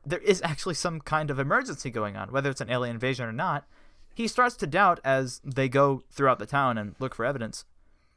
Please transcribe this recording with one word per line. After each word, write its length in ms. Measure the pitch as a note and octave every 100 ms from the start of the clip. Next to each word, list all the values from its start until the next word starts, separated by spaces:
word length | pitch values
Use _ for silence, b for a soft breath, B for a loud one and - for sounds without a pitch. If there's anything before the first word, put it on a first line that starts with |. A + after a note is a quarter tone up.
| C#3+
there 140 | F3
is 240 | G3+ F#3
actually 320 | E3 D3 F#3+ E3
some 260 | F3 D#3+
kind 300 | - D#3 D3+
of 80 | C3+
emergency 500 | C#3 A3 B3+ D#3 C#3
going 260 | A2+ G#2 G2+
on, 160 | G2+
whether 200 | C3 C#3
it's 100 | C3
an 80 | A2+
alien 260 | B2 B2 A#2
invasion 280 | B2+ C3 A#2
or 40 |
not. 340 | A2+ F3+ C#3+ - b b b b
He 140 | - A3+
starts 280 | - B3 A#3+
to 100 | E3
doubt 320 | E3 G3 F3
as 380 | C3+ C3+ C3 -
they 240 | - B2+ C3+
go 360 | C#3 C#3+ C3+ -
throughout 260 | - C#3 A#2+
the 80 | G#2+
town 320 | C#3+ C3+ A2+
and 160 | G#2 -
look 160 | C3 -
for 100 | A#2+
evidence. 400 | C3+ A2 - - _ _ _ _